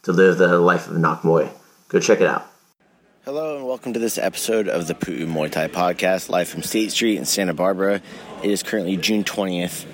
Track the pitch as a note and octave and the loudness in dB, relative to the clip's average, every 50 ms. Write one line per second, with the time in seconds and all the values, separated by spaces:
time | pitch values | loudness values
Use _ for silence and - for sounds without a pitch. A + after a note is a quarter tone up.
0 | - - F2 F2 F#2+ F#2 F2 F2 F#2 E2+ F2 F2 E2+ F2+ F2 E2+ - - E2 E2 | 0 2 4 6 8 6 8 6 6 6 6 6 6 6 4 2 0 -4 -2 0
1 | E2 D#2 D#2+ - - E2+ D#2+ D#2+ D2 - - - _ _ _ _ _ _ - F2+ | 0 0 0 0 2 2 4 4 2 0 -6 -16 _ _ _ _ _ _ 0 0
2 | E2 - G#2+ - F#2+ D#2+ - - - - _ _ _ _ _ _ _ _ _ _ | 4 4 4 4 4 2 2 -2 -6 -10 _ _ _ _ _ _ _ _ _ _
3 | _ _ _ _ _ C3+ C#3 D3+ D#3 D#3 D3+ C#3+ C3 B2+ C3 A#2+ - B2+ A2+ A#2 | _ _ _ _ _ -8 -6 -6 -6 -6 -6 -6 -6 -6 -6 -6 -6 -6 -4 -2
4 | A2+ A2 - - - F#2+ - - - - A2 A2 G#2 F#2+ - E2+ F2 D#2 E2+ - | -2 -2 -2 -2 -4 -4 -4 -4 -4 0 0 0 0 0 -2 -2 -2 -4 -4 -4
5 | - F#2+ D#2+ - E2 E2 D#2+ D#2 D#2 D#2 - D#2+ D#2 E2 - F2 F2+ F2 F2 - | -4 -4 -4 -6 -4 -4 -2 -2 -4 -2 -2 -4 -4 -4 -2 0 0 0 0 0
6 | F#2+ F#2 F#2+ F#2 - - - F2+ F2 - - E2+ E2+ - - A2 A2 G2+ - - | 0 0 0 0 -2 -2 -2 -2 -2 -2 -6 -10 -8 -2 -2 0 0 0 -2 0
7 | A#2 A2+ G#2 D#2+ B1+ - - G2+ G2 F2+ E2+ E2 F2+ F#2+ G2 F#2 F#2+ G2 G2+ G2 | 0 2 0 0 -2 -2 -2 0 0 -2 0 0 0 0 0 0 0 0 0 -2
8 | - - - - - - - - - G2+ G2+ F#2 - - - G#2+ F2+ F2 G2 F2 | -4 -12 -18 -18 -18 -18 -14 -4 -2 -2 -2 -2 -2 -4 -4 -4 -2 -2 -2 -2
9 | E2 - A2 G#2 F#2+ - - G#2 G2 F#2+ F2+ F2 F2 F2+ - - - - | 0 0 0 0 -2 -2 -4 -4 -4 -2 -2 -4 -4 -6 -6 -10 -14 -16